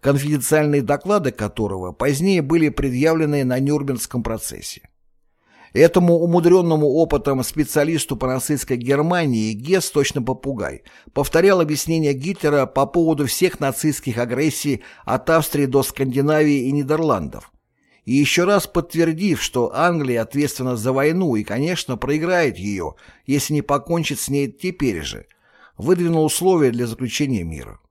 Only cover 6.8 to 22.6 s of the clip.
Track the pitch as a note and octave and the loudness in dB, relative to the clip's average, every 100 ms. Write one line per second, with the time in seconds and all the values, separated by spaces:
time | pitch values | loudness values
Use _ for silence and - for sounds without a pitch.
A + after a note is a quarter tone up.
6.8 | D3 C#3 D#3+ C#3+ - C3+ A#2+ - D3 - | 2 2 2 2 0 -2 -2 -4 -2 0
7.8 | D3 E3 - A#2 B2+ C3 - D3 - B2+ | 0 0 -4 -4 -4 -4 -2 -4 -2 -6
8.8 | B2 C#3 D#3 F3+ D#3+ A#2 A2 G#2+ C3 F#3+ | 0 0 2 0 0 0 0 -4 0 0
9.8 | - D3+ C#3 C#3+ A#2+ C3 C3+ B2+ E2+ C2 | 0 0 0 -2 -4 -6 -6 -6 -8 -8
10.8 | - - - - C#3 D#3+ F#3+ F#3+ D#3+ D3 | -20 -20 -10 -4 0 4 4 4 2 -2
11.8 | - E3 D3+ C3+ D3+ G3 D#3 D3 C3 - | -2 0 0 0 -4 -2 0 2 0 0
12.8 | G#3 F3+ E3 D3+ C#3+ - F3+ - C#3 B2+ | 0 2 2 2 0 0 -2 0 -4 0
13.8 | D3+ C#3 - A#2 A#2+ B2 D#3 D3+ C#3+ B2 | -2 -2 -4 -4 -2 0 0 0 -4 -4
14.8 | - - - C3 - E3 D3+ D3 C#3 C3 | -6 -18 -4 -4 2 0 2 0 2 2
15.8 | C3 - C3+ B2+ C#3 D3+ D3+ C#3+ B2+ C#3+ | 0 -2 -2 0 2 2 4 2 0 -2
16.8 | C3+ D#3 D#3+ G#2+ D2 - - _ _ _ | 0 0 0 0 -2 -12 -20 _ _ _
17.8 | _ _ - C3 C#3+ - F3+ G3+ - F3+ | _ _ -2 0 2 2 2 2 0 -4
18.8 | E3+ D#3+ E3 D#3+ G3+ D3+ - B2+ A#2 - | -4 0 0 2 0 -2 -2 -2 -2 0
19.8 | E3 E3+ C#3 A#2 A2 C#3+ D3 - B2+ B2 | 0 0 0 -2 -2 -2 -2 -2 -4 -2
20.8 | A2 C3 D3 E3+ F3+ A2+ G#2 G#2 D3+ F3+ | -2 0 2 2 0 0 -2 -4 -2 -4
21.8 | - B2 B2+ D3+ D#3 F3+ D#3 F2 | -6 -6 -2 -2 0 0 0 -2